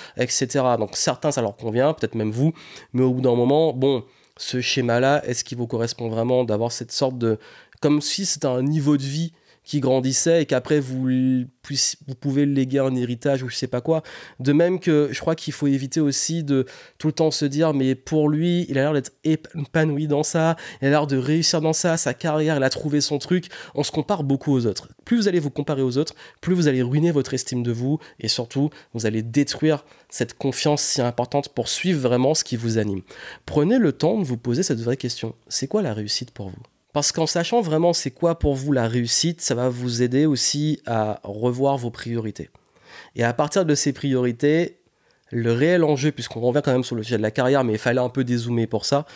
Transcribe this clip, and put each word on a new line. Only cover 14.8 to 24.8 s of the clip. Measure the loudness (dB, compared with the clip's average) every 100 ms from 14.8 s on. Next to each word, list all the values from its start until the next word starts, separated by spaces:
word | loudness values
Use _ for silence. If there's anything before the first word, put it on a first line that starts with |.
| 2 2 2
je | 0
crois | -4
qu'il | -4 -6
faut | -2 0
éviter | 0 -2 0
aussi | 0 0 -2 -4
de | 0 0 0 -8 -20 -6
tout | -2
le |
temps | 0 0
se | 0 -2
dire, | 0 2
mais | 2 0
pour | 0 -2 0 2
lui, | 2 2 0 0
il | 0
a |
l'air | 0
d'être | 0 -2 -4
ép-, | -2 -2 -4 -10
épanoui | -4 0 0 0 0
dans | 0
ça, | 0 0 0 0 -6 -2
il | 2
a |
l'air | 2 2
de | 0
réussir | 2 0 2 0
dans | 0
ça, | 0 0 0
sa | -2
carrière, | -2 -2 0 2 2
il |
a | 0
trouvé | 0 -2 0
son | 0 -2
truc. | 0 -2 -2 -12 -8
On | -4
se | -4
compare | -2 -2 -2
beaucoup | 0 0 2
aux | 2 2
autres. | -2